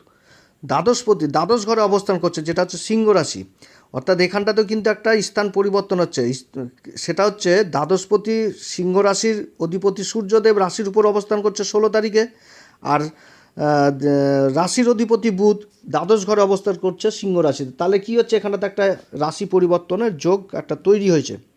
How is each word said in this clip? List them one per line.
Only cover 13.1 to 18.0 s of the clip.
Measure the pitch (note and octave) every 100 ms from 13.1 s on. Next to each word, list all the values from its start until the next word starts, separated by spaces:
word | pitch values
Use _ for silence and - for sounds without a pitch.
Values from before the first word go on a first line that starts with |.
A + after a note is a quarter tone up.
| - - - _ - D3+ D3 C#3+
দে-, | C#3 C#3+ C#3+ C#3 C#3 C3+ C#3
রাশির | F3+ B3 A#3+
অধিপতি | A3+ A3+ A3+ A3+
বুধ | F#3 G#3 G#3 - _ -
দ্বাদশ | D3 F3 G#3+ F#3+
ঘরে | G#3
অবস্থান | G3 G3 G3+ F3
করছে | F#3 F3 A3
সিংহ | G#3+ G3 F3
রাশিতে। | D#3 C3+ C3
তাহলে | - F3+
কি | G3